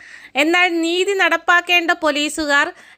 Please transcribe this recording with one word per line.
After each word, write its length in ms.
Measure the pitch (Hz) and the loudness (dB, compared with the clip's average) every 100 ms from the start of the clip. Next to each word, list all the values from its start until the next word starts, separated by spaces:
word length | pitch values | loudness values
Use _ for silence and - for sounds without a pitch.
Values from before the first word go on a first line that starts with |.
| - - - 254 | -20 -20 -8 -2
എന്നാൽ 460 | 302 359 359 339 | 0 2 0 0
നീതി 320 | 330 349 370 | -2 -2 -2
നടപ്പാക്കേണ്ട 760 | 392 339 330 330 349 349 349 339 | 0 0 0 0 0 2 0 0
പോലീസുകാർ 760 | 349 311 285 294 302 302 285 311 349 - | -2 -2 -2 -4 -4 -2 0 0 -6 -20